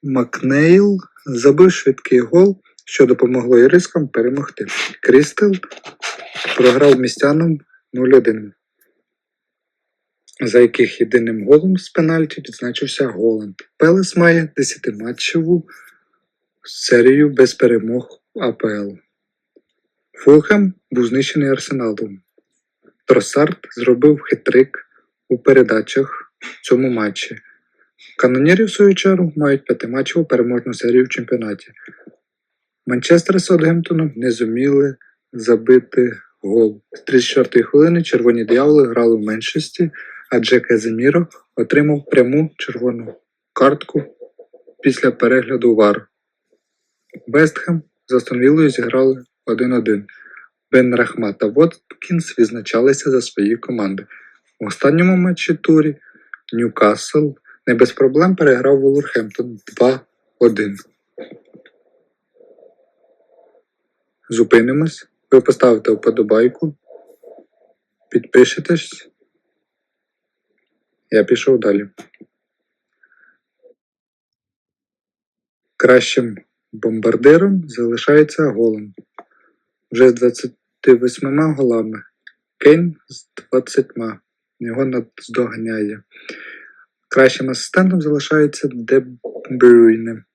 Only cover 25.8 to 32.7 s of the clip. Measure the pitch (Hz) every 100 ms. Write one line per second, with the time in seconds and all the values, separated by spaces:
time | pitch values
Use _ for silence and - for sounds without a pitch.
25.8 | 107 - 139 - - _ - - - 123
26.8 | 131 117 104 95 - - _ _ _ _
27.8 | _ _ - _ 127 127 147 190 220 -
28.8 | 202 190 196 190 175 151 147 139 _ 123
29.8 | 113 127 139 - 160 123 120 123 120 117
30.8 | 120 123 127 - 120 123 110 98 - _
31.8 | - _ - _ _ _ _ _ _